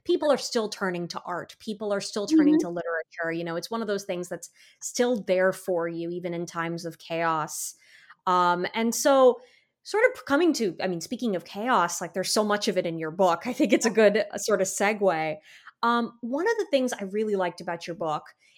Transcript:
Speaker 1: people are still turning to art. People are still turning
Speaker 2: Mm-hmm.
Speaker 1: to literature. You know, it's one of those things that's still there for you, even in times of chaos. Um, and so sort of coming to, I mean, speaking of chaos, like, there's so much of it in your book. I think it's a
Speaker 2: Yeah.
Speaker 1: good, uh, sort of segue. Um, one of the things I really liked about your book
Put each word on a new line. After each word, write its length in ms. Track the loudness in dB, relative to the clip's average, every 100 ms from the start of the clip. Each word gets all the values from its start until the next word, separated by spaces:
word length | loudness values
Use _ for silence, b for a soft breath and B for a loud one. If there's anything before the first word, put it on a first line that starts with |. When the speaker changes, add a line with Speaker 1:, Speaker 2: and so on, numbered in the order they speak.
Speaker 1:
people 260 | -2 0 2
are 40 | 2
still 300 | 0 -4 -4
turning 400 | -4 -4 -4 -6
to 140 | -8 -8
art. 300 | -8 -8 -12
People 340 | -12 -8 -4
are 80 | -4
still 260 | -4 -6 2
turning 280 | 4 6 4
Speaker 2:
Mm-hmm. 120 | 2
Speaker 1:
to 0 |
literature. 640 | -4 -4 -6 -6 -6 -4
You 140 | -4 -4
know, 100 | -6
it's 160 | -6
one 80 | -6
of 80 | -4
those 160 | -4
things 240 | -4 -6 -6
that's 220 | -10 -12 b b b
still 400 | -8 -2 0 0
there 320 | 0 2 2
for 340 | 0 -2 -2 -2
you, 220 | -4 -6
even 240 | -6 -6
in 120 | -6 -6
times 380 | -6 -4 -6
of 140 | -8 -12
chaos. 800 | -8 -2 0 0 -2 -8 -10 B B B B B 0
Um, 400 | 2 4 2 0
and 200 | -2 -2
so 460 | 2 4 6 6 4 B B B _
sort 200 | -6 2 2
of 120 | 2 0
coming 260 | 2 4
to, 220 | 2 -2 -2
I 40 | -4
mean, 120 | -4
speaking 360 | -6 -4 -2 -2
of 80 | -6
chaos, 560 | -6 0 2 2 -2
like, 120 | -6
there's 180 | -4 0
so 120 | 0
much 240 | 2 0 0
of 100 | 0
it 80 | -2
in 140 | -4
your 100 | -6
book. 380 | 2 2 2 -2
I 60 |
think 180 | 0 4
it's 140 | 4 4
a 20 |
Speaker 2:
Yeah. 60 | 6
Speaker 1:
good, 220 | 6 4
uh, 200 | 0 -6
sort 240 | -2 0
of 60 | 0
segue. 680 | 0 0 2 2 2 -2 -6 B B B -2
Um, 380 | 0 2 -2 -6
one 280 | -6 -2 0
of 100 | 0
the 100 | 0
things 220 | 0 0
I 140 | -4 -6
really 320 | -4 0 0
liked 240 | -2 -4
about 260 | -8 -8 -8
your 80 | -6
book 280 | -4 -4 -8 -20 b